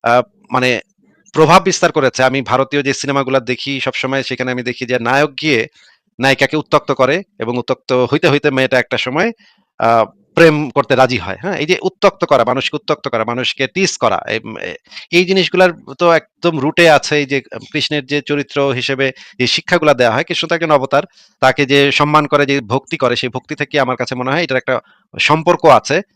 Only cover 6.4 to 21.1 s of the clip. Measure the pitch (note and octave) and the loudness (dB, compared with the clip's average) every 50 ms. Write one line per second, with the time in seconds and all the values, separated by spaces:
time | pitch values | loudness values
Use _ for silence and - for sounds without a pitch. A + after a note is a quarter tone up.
6.4 | C#3+ - - D#3 C#3+ _ - C#3+ - - C3+ - C3 B2+ D3 F#3 G3+ _ _ _ | 0 0 0 -6 -2 _ 0 0 0 -2 0 0 2 0 0 -2 -4 _ _ _
7.4 | A2+ A2+ B2 B2 A2+ - B2+ _ _ - C3 B2+ B2+ A#2+ C#3+ D3+ - E3 C#3 D3 | -6 -6 -4 -6 -4 -4 -6 _ _ -2 0 0 2 0 0 0 2 2 0 2
8.4 | - D3 C3+ C3 C3 B2+ C3+ B2+ A#2+ _ B2+ A#2+ - C3 C3 D#3 G3 A#3 A3+ _ | 0 0 0 0 0 2 2 0 0 _ -4 -4 -4 -4 -2 -2 -2 -2 -4 _
9.4 | _ _ _ _ _ _ _ _ A2+ A2+ A#2 A#2 A2 - _ _ _ _ _ - | _ _ _ _ _ _ _ _ 0 2 4 2 2 0 _ _ _ _ _ 4
10.4 | E3+ D#3+ D#3 D3 D3 B2+ - C#3+ C3 - C#3 A#2+ C3 A#2+ B2+ G#2+ E2+ F#2+ F#2+ - | 6 6 6 2 -4 -2 -2 -4 0 0 2 2 2 2 0 -4 -6 -8 -12 -8
11.4 | - F#3+ F3+ - D3+ D#3 F3+ - - F#3+ _ _ - G3 - _ F3 - D3 B2 | -8 -8 -6 -6 -2 -2 -2 -2 -2 -6 _ _ 0 0 2 _ 0 2 2 2
12.4 | A2+ A#2+ B2 C3+ B2+ - - D3 _ - D3+ - - C#3 B2 A2+ A2 A#2 A#2+ B2+ | 2 0 -2 -4 -4 -6 -8 -8 _ -6 -6 -6 -4 -6 -4 -4 -4 -4 -4 -4
13.4 | B2+ - - - C3+ C3 _ F#3 G3 - - - C3 A2 F#2+ - - - G#2+ A2+ | -4 -6 -4 -4 -6 -4 _ -2 -2 -2 -2 -2 0 0 0 -2 -4 -6 -6 -6
14.4 | G#2+ A2+ G#2+ - E2+ F2 E2 - _ _ - - - _ E3 F3 F#3 F3 F#3+ F#3+ | -6 -10 -14 -12 -12 -12 -14 -16 _ _ -20 -20 -12 _ 0 0 2 2 0 0
15.4 | E3+ - - F#3 F#3 F3+ E3 - _ - C3+ - F3 E3+ E3 D#3 - _ _ _ | 0 0 2 2 2 2 2 -6 _ -20 -6 0 2 2 2 2 0 _ _ _
16.4 | - F3 E3 C#3+ B2+ D3+ - - E3+ D#3+ D3+ C#3 - - D3+ D3 C#3+ C3 C#3 C3+ | -2 -2 0 0 -2 -2 2 4 4 6 6 4 2 0 -2 -2 -2 -2 -4 -6
17.4 | - - - - - - - D3+ - - D3+ D3 C3+ B2+ D3 D3 C#3 - D3 C#3+ | -6 -8 -16 -16 -16 -8 -6 -6 -4 -4 -4 -6 -4 -4 -4 -4 -2 -4 -4 -4
18.4 | C3+ _ - C#3+ C#3 C#3 B2 B2+ B2 - C#3 C3 C3+ C3 B2+ - - - - - | -4 _ -2 -2 0 0 0 -2 -4 -4 -2 -2 -2 -2 -2 -8 -20 -20 -4 -4
19.4 | B2+ B2 - - - - F3+ E3+ D#3+ D3+ C#3 B2 B2 A#2 A2 C3 E3 - E3+ - | -2 -2 -2 -4 -2 0 0 2 4 2 4 4 2 2 2 0 -4 -4 -6 -6
20.4 | F3 D#3 E3+ E3 E3 D#3+ D3+ C#3 C3 - - D3 - _ | -4 -4 -4 -4 0 0 2 0 2 0 0 -2 -2 _